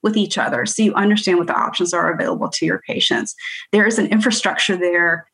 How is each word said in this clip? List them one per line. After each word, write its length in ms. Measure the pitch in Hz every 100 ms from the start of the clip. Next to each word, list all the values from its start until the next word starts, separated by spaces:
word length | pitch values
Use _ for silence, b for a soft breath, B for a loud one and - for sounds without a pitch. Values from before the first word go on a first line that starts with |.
with 160 | 226 214
each 180 | 190 -
other 300 | 131 120 208
so 160 | -
you 100 | 214
understand 440 | - 202 208 190 175
what 80 | 170
the 100 | -
options 380 | - - 175
are 180 | 175 165
available 380 | 165 180 - -
to 160 | - 165
your 160 | 185 -
patients. 480 | - - - - - B B B
There 140 | 208 208
is 120 | 226
an 100 | 202
infrastructure 680 | 214 214 214 196 - - 185
there 500 | 180 175 170 165 -